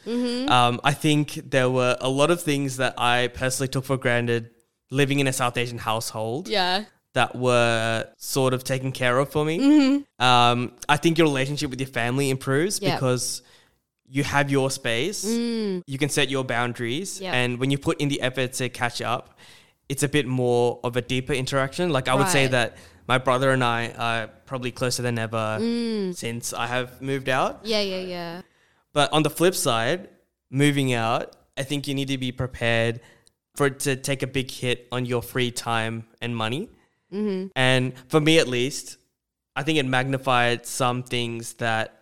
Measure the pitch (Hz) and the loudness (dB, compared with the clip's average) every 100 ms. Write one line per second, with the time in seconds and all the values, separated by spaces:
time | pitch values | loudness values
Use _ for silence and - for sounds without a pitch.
0 | - 240 247 247 - 123 120 120 - 143 | -6 -2 -2 -2 2 4 4 2 0 0
1 | 156 147 147 147 135 131 127 127 123 123 | 2 2 2 -4 -2 2 2 2 2 2
2 | 127 135 147 175 151 143 139 127 127 - | 0 2 2 2 0 0 0 -2 -2 0
3 | 120 123 123 - 131 127 131 139 127 135 | 2 2 2 -2 -4 -2 -2 -2 -2 0
4 | 131 120 120 117 117 _ _ _ - 131 | 2 2 2 -2 -4 _ _ _ -6 0
5 | 139 143 139 127 123 123 120 117 - 110 | 2 2 2 2 0 0 -4 -4 -2 -2
6 | 113 113 110 123 110 196 180 185 214 _ | -2 -6 -4 -4 -4 -2 0 -2 -4 _
7 | _ 127 120 120 123 123 117 113 113 113 | _ 0 0 0 2 4 4 2 0 -2
8 | - - - 143 131 127 - 131 131 127 | -4 -10 -4 0 2 0 -2 -4 -4 -2
9 | 127 123 143 156 151 165 277 302 269 285 | 2 2 2 0 -2 2 6 6 6 4
10 | 285 - 127 123 120 120 123 - - 143 | -2 0 4 6 6 4 -2 -6 0 2
11 | 170 160 160 139 135 147 147 127 131 127 | 2 4 4 2 -2 -2 -6 -6 -6 -2
12 | 117 131 139 131 - 135 180 202 190 165 | -2 0 0 -2 0 0 0 -2 -2 0
13 | 127 127 - - - - _ _ _ _ | 0 0 -2 -8 -12 -20 _ _ _ _
14 | _ 135 139 143 139 139 135 131 123 117 | _ -4 0 2 2 2 2 -2 -2 0
15 | 156 202 196 233 233 233 208 185 175 135 | -2 -4 -2 -2 -2 -2 -2 -4 -6 -4
16 | 143 151 135 135 127 120 120 117 117 131 | -2 0 0 0 -2 -2 -2 -2 -4 -4
17 | 190 - 190 127 123 123 135 139 165 160 | -6 -10 -4 0 0 0 0 0 0 0
18 | 147 143 127 127 127 - 123 - 120 - | 0 0 -2 -2 -4 -2 -6 -4 -4 -4
19 | 113 120 - _ - - _ _ - 139 | -4 -4 -6 _ -20 -20 _ _ -10 -4
20 | 143 147 123 127 123 120 120 - 123 123 | 0 0 0 0 2 4 2 0 -4 -4
21 | 120 127 131 139 131 139 135 - 180 139 | -2 -4 -2 -4 -2 0 -2 0 0 0
22 | 131 131 185 165 135 127 117 - - - | 2 2 4 4 4 2 0 -4 -20 -12
23 | - 127 131 127 135 131 123 117 117 113 | 0 0 2 2 4 4 2 0 -2 -4
24 | 117 117 110 - - 131 123 - 127 - | -4 -2 -4 -12 -10 -8 -6 -4 -4 -2
25 | 123 117 113 113 110 110 226 233 233 220 | -2 -2 -2 -2 -2 -2 -2 -2 -2 -4
26 | 190 180 117 117 123 - 117 123 123 - | -4 -6 -8 -6 -8 -6 -4 -4 -4 -8
27 | 135 135 127 131 185 - 208 214 202 185 | -4 -4 0 0 0 -4 -4 -2 -2 -4
28 | 185 175 170 170 - _ _ _ _ 147 | -8 -8 -10 -12 -16 _ _ _ _ 0
29 | 139 147 151 - 170 180 143 117 113 180 | 2 2 0 2 2 2 0 0 0 -2
30 | 196 _ _ _ _ 131 147 139 131 123 | -6 _ _ _ _ 2 2 4 0 0
31 | 113 127 - - _ - 135 147 139 135 | 0 -2 -4 -12 _ -8 -6 -4 -4 -4
32 | 135 135 127 123 127 - 117 117 117 113 | -2 -4 -4 -6 -6 -4 0 2 0 -2
33 | - _ _ _ _ - 139 135 143 131 | -10 _ _ _ _ 0 0 0 -2 -2
34 | 135 139 131 135 127 - 127 120 - 123 | -2 -4 -2 -4 -6 -4 -4 -4 -4 -6
35 | 123 123 113 131 123 117 - 117 110 113 | -2 -2 -2 -2 -2 -2 -4 -2 -2 -6
36 | 110 - 120 120 110 131 226 - _ _ | -12 -10 -6 -4 -2 -4 -8 -14 _ _
37 | _ 190 214 190 190 135 127 131 127 127 | _ -6 -4 -4 -4 0 2 4 0 -6
38 | - 156 151 160 127 123 127 - - - | -2 2 6 4 4 0 -2 -4 -12 -18
39 | _ _ _ _ _ - 135 156 131 131 | _ _ _ _ _ -8 0 0 2 0
40 | 131 135 135 123 120 120 - - 127 123 | 0 -2 2 4 4 0 -4 -2 0 -2
41 | 127 123 117 117 113 - 117 110 110 _ | -4 -4 -4 -6 -10 -6 -2 -2 -2 _